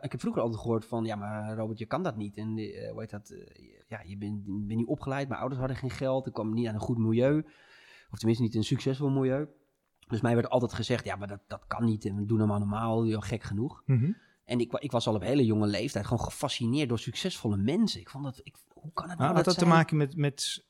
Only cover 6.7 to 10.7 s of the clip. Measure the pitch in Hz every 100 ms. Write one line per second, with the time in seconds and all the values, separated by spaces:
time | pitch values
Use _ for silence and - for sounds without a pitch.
6.7 | 107 - 117 110 113 131 151 156 - -
7.7 | - - - - - 110 117 117 117 107
8.7 | 135 135 135 143 135 131 131 147 _ _
9.7 | _ _ _ - 110 120 120 - 127 120